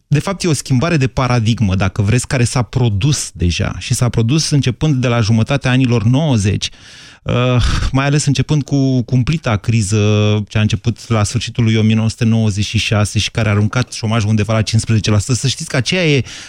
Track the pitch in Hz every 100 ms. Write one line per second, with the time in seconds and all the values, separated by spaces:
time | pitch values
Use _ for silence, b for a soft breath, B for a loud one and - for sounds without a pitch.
0 | - 139 - 190 185 143 - 127 160 170
1 | 131 - 127 123 110 117 107 95 98 -
2 | 101 123 - 143 120 135 117 - 120 101
3 | 135 147 - - 90 85 95 - - -
4 | 123 113 113 160 - 147 127 110 156 135
5 | 123 120 104 113 110 139 131 127 131 117
6 | 104 127 160 120 98 98 - B B B
7 | B B - 123 123 123 - B B 135
8 | 139 147 - 135 135 156 131 143 135 131
9 | 117 127 120 160 - 104 - 113 98 107
10 | 104 107 104 107 101 110 107 104 - 104
11 | - 113 104 117 - 113 110 110 110 110
12 | 110 - 113 113 110 101 104 110 - 107
13 | 104 107 - - 110 104 107 127 123 -
14 | 110 113 104 110 104 113 107 113 - 113
15 | 98 104 - 123 135 - 160 143 117 185
16 | 165 143 113 B